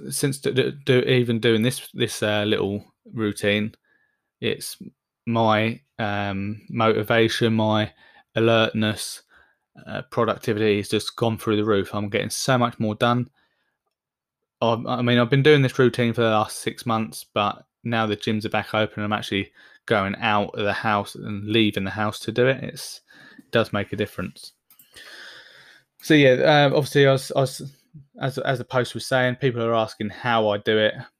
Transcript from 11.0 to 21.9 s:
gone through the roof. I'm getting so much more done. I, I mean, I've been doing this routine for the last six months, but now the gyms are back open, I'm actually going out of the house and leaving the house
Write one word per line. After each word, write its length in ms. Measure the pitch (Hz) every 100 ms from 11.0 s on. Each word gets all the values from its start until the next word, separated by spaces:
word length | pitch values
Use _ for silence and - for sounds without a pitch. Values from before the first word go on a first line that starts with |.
| - -
gone 220 | 117 107
through 180 | - 107
the 100 | 107
roof. 280 | 101 92
I'm 160 | 104 104
getting 200 | 104 104
so 280 | - - 127
much 200 | 120 -
more 180 | 110 107
done. 340 | 120 123 120 _ _ _ _ _ _ _ _ _ _ _ _ -
I, 200 | 117 117 -
I 140 | 123
mean, 160 | 120 120
I've 120 | 117
been 140 | 139
doing 180 | 143 147
this 180 | 131 -
routine 340 | 127 123 120
for 80 | 113
the 80 | 113
last 300 | 110 107 -
six 260 | - - 120
months, 400 | 110 110 - -
but 320 | 107 104 - _ _ 117
now 200 | 117 110
the 120 | 104
gyms 260 | - 107
are 60 | 104
back 240 | 107 -
open, 280 | 107 107 -
I'm 120 | 104
actually 400 | 107 - 98 98 _ - _ -
going 300 | 107 98 101
out 360 | 117 104 101 -
of 100 | 101
the 80 |
house 420 | 98 113 104 98 101
and 300 | 107 101 107
leaving 400 | 113 107 101
the 40 |
house 300 | 98